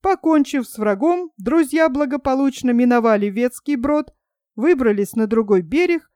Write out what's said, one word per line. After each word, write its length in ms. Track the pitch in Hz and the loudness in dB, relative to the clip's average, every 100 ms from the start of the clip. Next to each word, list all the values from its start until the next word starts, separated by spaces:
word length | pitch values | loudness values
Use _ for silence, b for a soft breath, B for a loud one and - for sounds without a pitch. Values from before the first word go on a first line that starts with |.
Покончив 640 | 381 370 320 311 277 285 226 | 0 0 2 2 2 -2 -6
с 100 | - | -4
врагом, 520 | 208 196 285 359 359 _ | -2 0 0 -2 -4 _
друзья 520 | 190 320 294 311 320 | -2 0 0 2 0
благополучно 800 | 269 294 277 277 262 277 262 254 | 0 -2 -2 -2 0 0 0 -2
миновали 560 | 240 247 240 226 214 208 | 2 4 2 2 2 0
Ветский 500 | 196 247 - - 285 | -2 -4 -4 -6 -4
брод, 360 | 233 302 302 _ _ _ _ - | 0 -2 -4 _ _ _ _ -4
выбрались 580 | 262 330 240 208 202 | 0 2 2 0 -2
на 120 | - 220 | -2 0
другой 360 | 226 214 196 | 0 2 0
берег 480 | 165 262 349 339 _ | 2 -2 0 -2 _